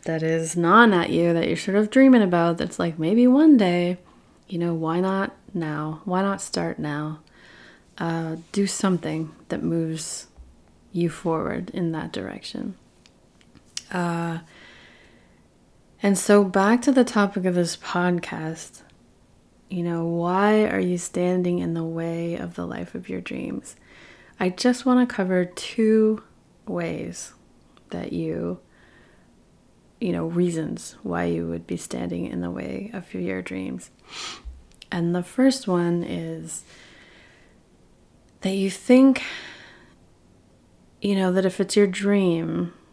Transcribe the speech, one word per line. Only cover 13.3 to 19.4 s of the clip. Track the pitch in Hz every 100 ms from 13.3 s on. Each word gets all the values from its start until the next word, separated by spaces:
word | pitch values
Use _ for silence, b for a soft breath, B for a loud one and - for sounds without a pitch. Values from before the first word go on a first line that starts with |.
| _ _ _ _ - -
Uh, | 180 175 170 170 165 165 b b b b b b b b b _ _ _ _ _ _
and | 202 190
so | - 202
back | 196 190 196 240
to | 285
the | 262
topic | 240 214 202 196 180
of | 175
this | 165 -
podcast, | - 180 180 175 - - 160 165 - - - _ _ _ _ _